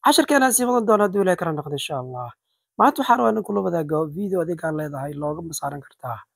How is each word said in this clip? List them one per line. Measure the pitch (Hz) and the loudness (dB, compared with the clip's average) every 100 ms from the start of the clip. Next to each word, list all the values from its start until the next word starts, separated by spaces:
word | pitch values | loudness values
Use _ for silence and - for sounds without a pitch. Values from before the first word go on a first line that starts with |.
Casharkeenaan | - 302 294 285 262 | 6 4 6 4 4
sii | - | 2
wadan | 247 247 220 | 2 2 4
doona | 214 | 4
hadduu | 208 196 | 4 2
Ilaahay | 185 175 | 2 2
ka | |
raali | 170 151 | 0 -4
noqdo, | 147 143 | -6 -8
insha | - 143 | -6 -6
Allah. | 127 127 123 - _ _ _ - | -8 -10 -12 -14 _ _ _ 4
Maanta | - - | 4 4
waxaan | 262 240 | 2 4
rabaa | 233 | 4
inaan | 220 | 0
kula | - 202 | -2 -2
wadaago | 190 170 151 151 160 | -2 -2 -2 -2 -2
video | 151 202 185 | -4 -4 -2
adiga | 165 165 165 | -2 -4 -4
aan | 156 | -6
leedahay, | 151 143 143 | -6 -8 -10
looga | 143 147 151 | -8 -6 -6
ma | 165 | -10
saaran | 156 143 143 | -8 -8 -10
kartaa. | 135 _ 131 110 - | -16 _ -12 -12 -14